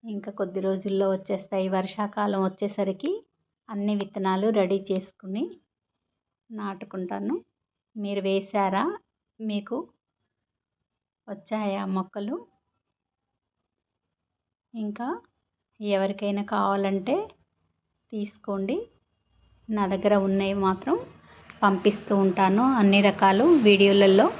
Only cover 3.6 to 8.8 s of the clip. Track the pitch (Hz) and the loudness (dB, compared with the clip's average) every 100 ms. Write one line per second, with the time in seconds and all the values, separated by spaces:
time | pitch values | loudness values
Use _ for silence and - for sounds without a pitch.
3.6 | - 208 202 208 196 - 190 190 214 214 | -12 -6 -4 -4 -4 -4 -2 0 0 0
4.6 | 185 196 190 190 - _ 190 202 320 370 | 0 -2 -2 -6 -6 _ -12 -8 -8 -10
5.6 | _ _ _ _ _ _ _ _ _ 220 | _ _ _ _ _ _ _ _ _ -10
6.6 | 202 190 - 190 180 196 202 339 - _ | -10 -10 -12 -10 -8 -6 -4 -4 -6 _
7.6 | _ _ _ 214 202 202 196 196 196 214 | _ _ _ -10 -6 -4 0 -2 -2 -2
8.6 | 196 190 | 0 0